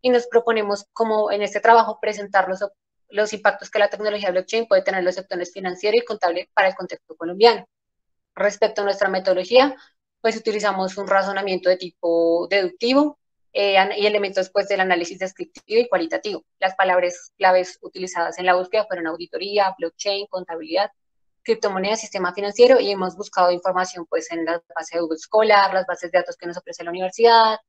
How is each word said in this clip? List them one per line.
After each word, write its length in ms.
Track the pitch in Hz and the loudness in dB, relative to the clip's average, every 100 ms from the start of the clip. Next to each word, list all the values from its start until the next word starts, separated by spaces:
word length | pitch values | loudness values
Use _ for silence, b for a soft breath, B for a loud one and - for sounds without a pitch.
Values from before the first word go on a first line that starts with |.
y 100 | 254 | 2
nos 160 | 240 240 | 2 2
proponemos, 580 | 233 233 220 208 202 - | 0 2 -2 -2 -6 -8
como 380 | - 226 214 208 | -4 -2 0 0
en 100 | 202 | -2
este 180 | 202 202 | -2 0
trabajo, 380 | 226 233 220 214 | 6 6 6 -2
presentar 480 | 226 202 202 196 185 | -6 -6 -2 0 0
los, 160 | 185 202 _ _ _ _ | -4 -8 _ _ _ _
los 240 | 202 214 | -2 -2
impactos 380 | 208 208 196 - | 0 0 -2 -6
que 80 | 220 | 0
la 100 | 202 | 0
tecnología 420 | 202 214 208 202 | 0 -4 -4 -2
blockchain 380 | 180 185 220 226 | -2 -2 -4 2
puede 140 | 190 | 2
tener 160 | 190 190 | 2 -2
en 80 | 180 | -2
los 80 | |
sectores 380 | 185 185 180 175 | -4 -8 -8 -8
financiero 440 | 196 185 175 208 226 | -8 -10 -4 0 0
y 80 | |
contable 460 | 240 214 180 170 196 | -2 -4 -2 -4 -4
para 140 | - 190 | 0 0
el 60 | |
contexto 420 | 185 175 170 _ 160 | -2 -12 -14 _ -12
colombiano. 500 | 170 180 233 208 - _ _ _ _ _ _ | -10 4 4 4 -8 _ _ _ _ _ _
Respecto 480 | - 202 202 220 214 | -4 -4 0 -2 0
a 20 | |
nuestra 240 | 202 196 196 | -4 -2 -2
metodología, 680 | 190 190 180 185 247 277 277 B _ _ _ | -2 -2 -2 4 4 4 -2 B _ _ _
pues 160 | 226 220 | -4 -4
utilizamos 600 | 220 208 202 196 190 196 | -6 -2 -2 -2 -4 -6
un 100 | 190 | 0
razonamiento 600 | 196 196 196 196 180 180 | 2 2 -4 -4 -2 0
de 100 | 180 | 0
tipo 680 | 180 _ 170 170 170 170 175 | -2 _ 0 2 4 2 2
deductivo, 680 | 196 185 180 240 269 302 - _ _ _ | 0 0 -2 2 2 2 -4 _ _ _
eh, 260 | 208 202 190 | -2 2 4
an-, 140 | 196 208 | 2 0
y 100 | 208 | 0
elementos, 440 | 208 196 190 185 | 0 -2 -4 -2
pues, 180 | 202 196 | -2 -2
del 120 | 196 | 0
análisis 380 | 185 175 170 185 | 0 0 -2 -6
descriptivo 640 | 185 - 175 - _ 220 | -10 -10 -16 -16 _ 0
y 80 | 240 | 0
cualitativo. 560 | 180 165 165 214 175 _ _ | -2 -2 -6 -6 -10 _ _
Las 160 | 190 190 | -4 0
palabras 560 | 190 180 180 180 - _ | 2 2 0 -6 -20 _
claves 420 | 185 185 185 - | 4 4 0 -10
utilizadas 580 | - 185 185 180 165 165 | -18 -12 -8 -4 -6 -2
en 80 | 185 | 0
la 80 | |
búsqueda 320 | 180 185 214 208 | 0 0 -2 -2
fueron 220 | 180 165 | -4 -6
auditoría, 680 | 165 175 165 202 208 190 190 | -8 -10 -10 -4 0 0 -2
blockchain, 480 | 165 _ 202 196 202 | -10 _ -6 -6 -8
contabilidad, 640 | 185 180 165 156 175 214 _ _ _ _ _ | -10 -10 -12 -6 -4 -4 _ _ _ _ _
criptomonedas, 580 | - 220 208 190 196 214 | -4 -2 0 -2 -2 -4
sistema 320 | 214 196 180 | -6 -6 -6
financiero, 440 | 180 202 202 247 262 | -4 -6 4 6 6
y 140 | 196 | 4
hemos 240 | 196 185 175 | -2 -4 -6
buscado 340 | 208 - 180 | -8 2 2
información, 560 | 175 190 185 185 175 170 | 2 -2 -2 -4 -6 -6
pues, 220 | 165 160 | -6 -6
en 140 | 165 | -6
las 160 | 160 170 _ 170 | -4 -6 _ -12
bases 180 | 160 | -8
de 60 | 170 | -6
Google 180 | 165 160 | -4 -6
Scholar, 560 | - 214 220 202 196 | 0 2 6 6 4
las 120 | 185 185 | 0 -2
bases 260 | 175 170 | -8 -2
de 60 | 180 | -2
datos 180 | 175 170 | -2 -10
que 100 | 175 | -12
nos 100 | 175 | -12
ofrece 280 | - 170 | -14 -12
la 60 | 170 | -10
universidad 680 | 180 185 - 233 226 220 220 | -6 -8 2 4 6 4 0